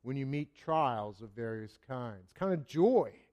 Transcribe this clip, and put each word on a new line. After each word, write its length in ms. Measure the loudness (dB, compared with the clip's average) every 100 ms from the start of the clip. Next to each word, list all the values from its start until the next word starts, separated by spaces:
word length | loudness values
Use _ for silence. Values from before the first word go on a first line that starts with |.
when 160 | -4 -4
you 80 | -2
meet 280 | -2 -4
trials 680 | -8 0 2 4 0 -4 -8
of 100 | -14
various 460 | -6 -6 -4 -8 -14 -10
kinds." 440 | -6 -6 -10 -18
Count 200 | -4 0
it 140 | 0 -2
joy 460 | 4 4 4 2 -8 _